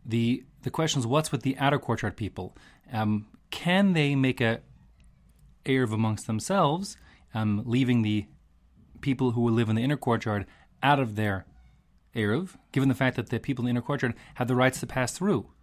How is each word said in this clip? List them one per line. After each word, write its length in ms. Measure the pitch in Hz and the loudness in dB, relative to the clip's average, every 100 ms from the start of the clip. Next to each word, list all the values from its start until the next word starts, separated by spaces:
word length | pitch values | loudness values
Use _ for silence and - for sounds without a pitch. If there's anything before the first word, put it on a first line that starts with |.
the, 400 | - 117 117 127 - - | -2 0 2 0 -4 -12
the 100 | - | -10
question 300 | - 160 147 | -2 -2 0
is, 60 | 113 | 0
what's 260 | 143 156 | 0 0
with 80 | 139 | -2
the 160 | 131 131 | -2 0
outer 220 | 139 143 | 0 0
courtyard 400 | - 113 107 - | -2 -2 -2 -4
people? 360 | 101 - 95 - - - - | -8 -8 -12 -14 -20 -20 -10
Um, 340 | 113 107 107 104 - _ | -4 0 -2 -4 -20 _
can 440 | - 170 185 202 | -6 0 2 4
they 200 | 170 143 | 4 2
make 280 | 139 131 127 | 2 0 2
a 180 | 117 113 - - - _ - - _ _ - - | 0 0 -6 -20 -20 _ -20 -20 _ _ -20 -14
Erev 260 | - 131 127 | -2 0 2
amongst 360 | 107 110 107 - | 0 0 -2 -4
themselves, 720 | 110 - 196 151 165 202 - - - _ | -6 0 2 2 2 -6 -12 -20 -20 _
um, 300 | 117 110 101 | -4 0 -2
leaving 380 | 120 120 127 123 | 0 0 2 2
the 240 | 110 107 98 - _ _ _ _ - - | 2 -2 -4 -16 _ _ _ _ -20 -10
people 300 | - 131 127 | -4 0 0
who 180 | 120 120 | 2 2
live 220 | 113 113 | 2 2
in 60 | 110 | 0
the 60 | |
inner 140 | 123 147 | 0 -2
courtyard 480 | - 113 110 104 98 - _ _ | 0 -2 0 -4 -4 -14 _ _
out 180 | 135 143 | 2 2
of 160 | 123 104 | 2 -2
their 300 | 107 95 - - - _ _ _ _ | -2 -2 -8 -20 -20 _ _ _ _
Erev, 420 | - 104 117 185 - _ | -2 0 0 -2 -12 _
given 200 | - 135 | 0 2
the 40 | |
fact 220 | 123 131 123 | 2 0 0
that 140 | 110 | -4
the 100 | 117 | -4
people 220 | - 127 | -4 -4
in 40 | 123 | 0
the 40 | |
inner 100 | 120 | -2
courtyard 340 | - 143 123 113 - | -2 -2 -2 -4 -12
have 140 | - 120 | -6 0
the 60 | |
rights 260 | 123 127 127 | 4 2 2
to 60 | 127 | -6
pass 260 | - 127 | -2 -4
through? 380 | - 190 151 - - | -2 0 0 -2 -16